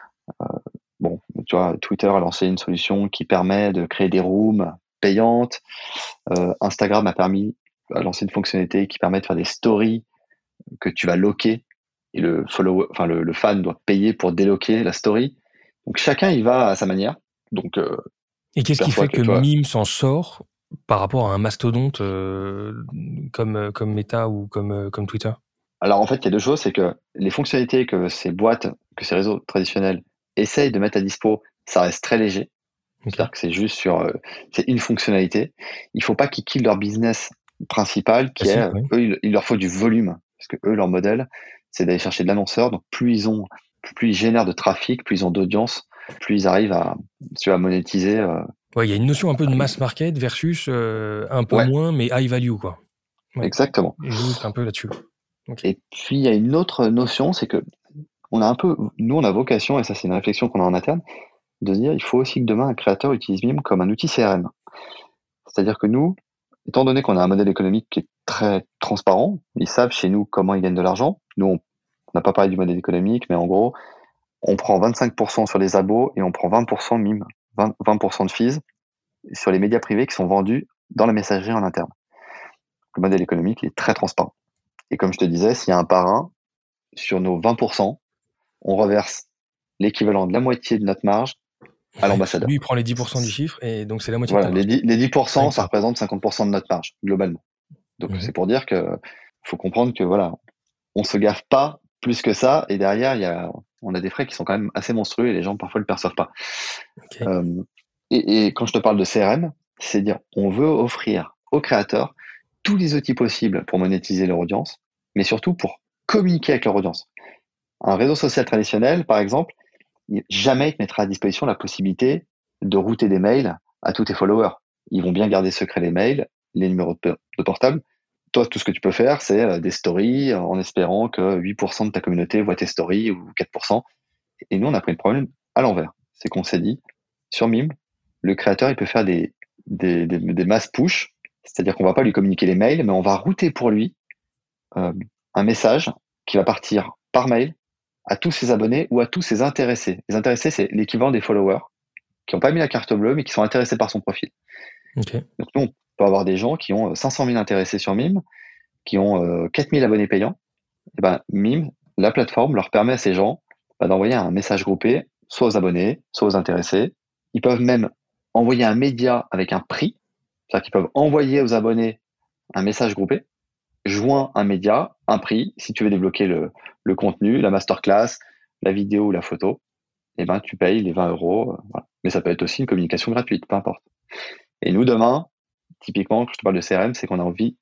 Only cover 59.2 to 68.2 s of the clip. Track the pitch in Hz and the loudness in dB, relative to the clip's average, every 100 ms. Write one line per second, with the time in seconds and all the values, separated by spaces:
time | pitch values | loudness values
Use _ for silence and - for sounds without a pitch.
59.2 | 117 98 131 113 - 139 113 104 92 92 | 2 2 2 0 0 -2 -2 -4 -2 -2
60.2 | - 104 120 101 90 90 110 165 - - | -2 -2 -2 0 2 2 0 -4 -6 -16
61.2 | - _ _ _ 98 95 131 156 - 127 | -20 _ _ _ -2 0 0 -2 0 0
62.2 | 131 - 120 110 135 113 - 98 139 131 | 0 0 0 0 0 -2 -2 0 0 -2
63.2 | - 95 120 147 - 95 92 110 160 - | -2 -2 -2 -2 0 0 0 0 -2 0
64.2 | 110 92 87 - _ - - - - _ | 2 0 -2 -10 _ -20 -20 -20 -20 _
65.2 | _ _ _ - 98 107 104 123 160 190 | _ _ _ -2 0 0 0 2 0 -2
66.2 | _ _ _ _ - - 131 131 135 95 | _ _ _ _ -4 0 2 2 2 2
67.2 | 90 98 101 92 95 104 - - - _ | 4 4 2 2 0 0 -2 -6 -8 _